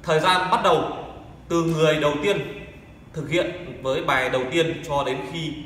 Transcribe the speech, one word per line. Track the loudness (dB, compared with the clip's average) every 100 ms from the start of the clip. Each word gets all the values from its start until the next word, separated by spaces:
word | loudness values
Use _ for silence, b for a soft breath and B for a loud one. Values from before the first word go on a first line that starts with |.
Thời | 2 2
gian | 4 2 2
bắt | 2
đầu | 4 4 0 -6 -12 -14 -18 -20 -2
từ | 0
người | 2 4 4 4
đầu | 2 2
tiên | 0 0 -4 -10 -14 -18 -20 -20 -14
thực | -10 -2
hiện | 0 0 -6 -12 -6
với | -2 -2
bài | 2 0 2
đầu | 0 0
tiên | 2 0 -2 -2
cho | -2
đến | 0 -4 -4
khi | -6 -6 -8